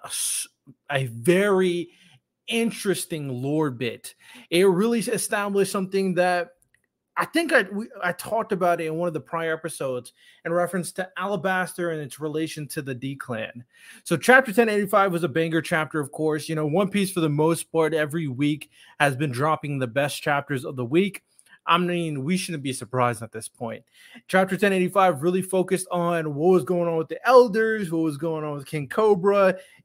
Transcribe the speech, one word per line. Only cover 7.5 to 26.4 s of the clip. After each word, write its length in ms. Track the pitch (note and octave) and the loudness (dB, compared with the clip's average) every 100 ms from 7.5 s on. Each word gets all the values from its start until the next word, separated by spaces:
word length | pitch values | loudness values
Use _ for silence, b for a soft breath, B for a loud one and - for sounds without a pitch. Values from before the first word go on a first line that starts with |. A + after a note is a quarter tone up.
I, 100 | C4 | 2
we, 240 | F#3+ G3+ A#3 - | 2 -4 -8 -6
I 80 | F3 | -4
talked 400 | - - A3+ A3 | -4 -4 -4 -2
about 280 | F#3+ F3+ E3+ | 0 2 2
it 60 | D#3 | -2
in 120 | D#3+ | -4
one 100 | F3 | -4
of 80 | D3+ | -4
the 40 | |
prior 360 | - E3 E3 D#3+ | -6 -4 -4 -4
episodes 580 | D#3+ - C#3 B2 B2 b b b E3 | -6 -6 -6 -6 -10 b b b -4
in 80 | |
reference 380 | F3 F3 F#3 D#3 | -2 0 -2 -4
to 180 | - F#3 F3 | -8 -8 -8
Alabasta 760 | F#3 G3+ F#3+ F#3 F3+ - F3 | -4 -2 0 -2 -2 -4 -4
and 80 | D#3 | -4
its 200 | C#3 - | -8 -8
relation 480 | D#3 D#3 D#3+ D#3 C#3+ | -6 -4 -6 -6 -8
to 160 | D#3+ | -8
the 100 | C3+ | -8
D-Clan. 720 | A#2+ C3+ C3+ - A2 G#2+ A#2+ - B B B | -6 -8 -8 -8 -6 -6 -10 -18 B B B
So 120 | - E3+ | -4 2
chapter 380 | - C4 C4 | 6 6 6
ten 160 | G3 A3+ | 2 2
eighty-five 420 | G#3 G3+ G#3 G3 | 0 2 4 4
was 120 | E3+ | 2
a 40 | E3 | 0
banger 360 | D#3+ E3 D#3+ | 0 0 -2
chapter, 360 | - E3 D#3 D#3 | 0 -2 0 -4
of 120 | C3+ | -6
course. 360 | - D#3 D3+ D#3 | -2 -2 -2 -4
You 60 | |
know, 140 | D#3 D3+ | -4 0
One 240 | F3 F#3+ | 0 2
Piece, 200 | G3+ F#3+ | 0 0
for 80 | F3+ | 0
the 100 | D#3 | 0
most 420 | D3 D#3+ D#3+ - | 2 2 0 -2
part, 240 | E3 D#3 D#3 | 0 2 0
every 320 | D3 E3+ D3 | -2 -4 -4
week 420 | B2 D3 D3+ - b b b | -2 0 -2 -8 b b b
has 160 | C#3+ B2+ | 0 2
been 160 | D3+ | -2
dropping 480 | A#2+ D#3 D#3 D3 C3+ | 0 0 0 -2 -4
the 80 | B2 | -2
best 340 | C3+ C#3 - | -2 -2 -4
chapters 440 | D#3 C#3+ C#3+ C3 D#3+ | -2 -2 -2 -6 -6
of 100 | B2+ | -8
the 100 | A#2+ | 0
week. 380 | E3 G3 - _ b b b - | 0 0 -4 _ b b b 2
I 120 | E3+ | 2
mean, 440 | F3 F3 E3 C#3+ | 2 -2 -4 -4
we 140 | C3+ F#3 | -2 -2
shouldn't 240 | F#3 D#3 | -2 -6
be 120 | C3+ | -6
surprised 500 | B2+ A2 B2+ A#2+ A2+ | -8 -4 0 0 0
at 80 | A2+ | -8
this 160 | A2 - | -12 -14
point. 360 | - A2+ A2 _ B B B - | -12 -10 -10 _ B B B 0
Chapter 280 | F#3+ F#3+ F#3 | 0 2 2
ten 160 | G3+ | 2
eighty-five 520 | F#3+ F#3 G3+ F#3 C#3 | 2 2 4 4 4
really 180 | F3 F#3 | 0 0
focused 460 | F#3 F#3+ F#3 F3+ - | 0 0 0 -2 -2
on 460 | F3 E3+ E3+ D#3 | -2 0 0 -2
what 140 | C#3+ | 0